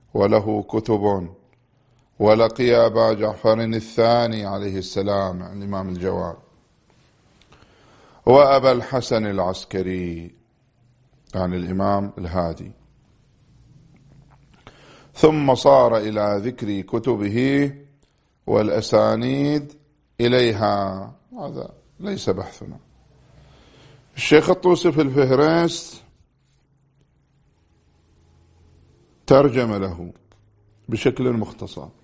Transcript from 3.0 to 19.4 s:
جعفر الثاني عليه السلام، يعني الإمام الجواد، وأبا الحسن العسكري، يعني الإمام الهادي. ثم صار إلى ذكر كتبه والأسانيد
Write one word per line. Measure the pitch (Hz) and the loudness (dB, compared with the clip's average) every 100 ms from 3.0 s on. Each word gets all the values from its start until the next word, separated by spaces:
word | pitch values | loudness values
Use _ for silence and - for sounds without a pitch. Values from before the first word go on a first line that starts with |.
| 113 | 0
جعفر | 104 107 104 110 110 | 0 -4 0 0 2
الثاني | 113 113 110 - 113 120 117 110 101 | 0 -4 -4 0 2 2 0 -4 -6
عليه | 98 101 95 | -6 -6 -8
السلام، | 92 101 101 98 95 90 | -6 -4 -2 -2 -2 -6
يعني | 90 98 | -12 -12
الإمام | 98 98 95 | -8 -8 -8
الجواد، | 90 92 90 87 82 _ _ _ _ _ _ _ _ _ _ _ _ _ _ _ _ _ _ 113 | -6 -4 -4 -6 -12 _ _ _ _ _ _ _ _ _ _ _ _ _ _ _ _ _ _ 4
وأبا | 135 139 135 131 | 6 8 6 4
الحسن | 123 117 131 - 113 104 | 2 -2 -6 -4 -4 -2
العسكري، | 98 90 95 - 95 92 92 87 82 87 - _ _ _ _ _ _ _ _ _ | -2 -4 -6 -8 -6 -4 -6 -6 -10 -14 -20 _ _ _ _ _ _ _ _ _
يعني | 95 90 90 | -6 -4 -4
الإمام | 87 92 98 101 101 101 | -4 -2 0 -2 -4 -10
الهادي. | 87 90 85 80 92 - _ _ _ _ _ _ _ _ _ _ _ _ _ - _ _ _ _ - - - - _ | -6 -4 -4 -6 -16 -20 _ _ _ _ _ _ _ _ _ _ _ _ _ -20 _ _ _ _ -20 -20 -20 -20 _
ثم | - 156 156 139 | 2 2 4 0
صار | 123 139 135 120 113 | 2 4 6 6 2
إلى | 107 107 104 101 | -2 -2 -2 -2
ذكر | 117 127 104 98 | -6 -8 -6 -6
كتبه | 92 117 120 110 104 117 135 139 143 143 - _ _ _ _ _ - | -6 -4 -2 -2 -2 -2 0 0 -2 -6 -20 _ _ _ _ _ -2
والأسانيد | 110 107 107 - 107 110 110 123 135 | 0 2 -2 2 2 2 0 -2 -2